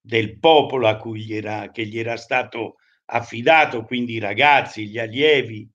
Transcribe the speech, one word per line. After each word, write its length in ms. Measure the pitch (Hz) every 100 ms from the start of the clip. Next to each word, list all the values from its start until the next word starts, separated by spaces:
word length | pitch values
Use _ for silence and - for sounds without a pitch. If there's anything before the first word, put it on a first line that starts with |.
del 380 | - 117 101 90
popolo 500 | 160 156 139 135 113
a 80 | 107
cui 280 | 113 110
gli 100 | 107
era, 360 | 107 104 107 101
che 160 | - 110
gli 120 | 113
era 180 | 113 117
stato 600 | - 127 123 120 107 - _ _ _
affidato, 760 | 117 113 113 120 160 147 127
quindi 300 | 110 123 120
i 40 | 113
ragazzi, 720 | 104 104 143 143 113 - 107
gli 100 | 107
allievi 680 | 113 117 151 147 113 107 107